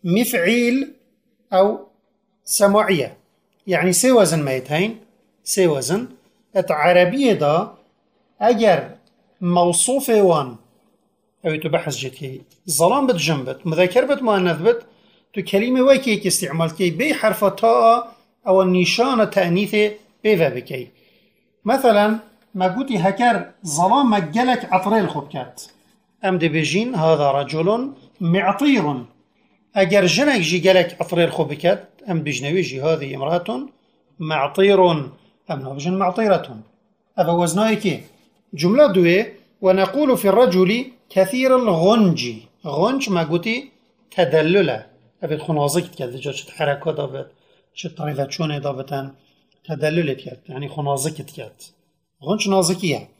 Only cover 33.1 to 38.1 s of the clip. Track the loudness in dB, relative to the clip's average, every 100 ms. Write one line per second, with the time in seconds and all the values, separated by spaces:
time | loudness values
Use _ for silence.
33.1 | -8 -4 -4 -4 -10 -12 _ _ _ _
34.1 | _ -6 -4 -2 2 4 6 4 2 -4
35.1 | -16 _ _ -10 -10 -8 -8 -4 -2 -2
36.1 | 0 0 0 -2 -16 -20 _ _ _ _
37.1 | -2 0 2 0 0 0 0 -2 -6 -10